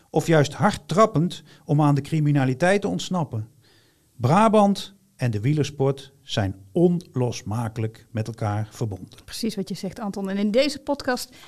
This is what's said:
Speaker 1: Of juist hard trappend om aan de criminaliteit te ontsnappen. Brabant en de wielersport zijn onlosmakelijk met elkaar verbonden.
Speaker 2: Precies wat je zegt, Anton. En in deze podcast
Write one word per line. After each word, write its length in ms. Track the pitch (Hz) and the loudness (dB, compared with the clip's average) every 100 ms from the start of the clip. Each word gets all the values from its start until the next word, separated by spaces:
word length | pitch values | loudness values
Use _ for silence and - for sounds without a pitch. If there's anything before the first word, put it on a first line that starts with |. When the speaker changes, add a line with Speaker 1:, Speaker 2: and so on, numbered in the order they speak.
| _ | _
Speaker 1:
Of 160 | - - | -2 2
juist 260 | 156 143 | 2 2
hard 280 | - 196 - - | 0 -2 -2 -2
trappend 560 | 165 220 143 170 - - - | 2 4 4 -2 -4 -18 -14
om 180 | - 147 | -2 2
aan 120 | 147 | 4
de 60 | 143 | 2
criminaliteit 800 | 143 160 147 143 131 127 175 202 | 0 0 2 2 0 2 2 2
te 80 | 196 | 0
ontsnappen. 600 | 175 - 180 143 110 113 _ _ _ _ _ _ - | -6 -4 -4 -4 -6 -10 _ _ _ _ _ _ -4
Brabant 760 | 117 180 226 214 202 196 - _ _ - | 2 4 6 6 4 2 -4 _ _ -4
en 140 | 123 | -2
de 100 | 104 | 0
wielersport 720 | 120 151 135 - 139 135 - _ | 0 0 -2 0 0 -2 -8 _
zijn 320 | - - 98 92 - | -8 -2 -2 -4 -6
onlosmakelijk 1300 | 180 180 175 - 127 123 107 - 110 113 113 110 - - | 2 2 2 -4 -4 -4 -4 -6 -6 -6 -4 -6 -6 -10
met 160 | 107 113 | -6 -6
elkaar 420 | 110 107 104 107 | -4 -4 -4 -6
verbonden. 540 | - 113 98 - - | -6 -8 -8 -14 -20
Speaker 2:
Precies 320 | - - 226 202 | -16 -8 -6 -6
wat 120 | 190 | -8
je 60 | |
zegt, 260 | 190 190 - | -8 -10 -8
Anton. 300 | 208 196 196 | -8 -6 -6
En 60 | 196 | -2
in 140 | 208 | 0
deze 280 | 220 294 294 | 2 0 -2
podcast 560 | - 285 - 247 - - | -6 -4 -2 -4 -6 -16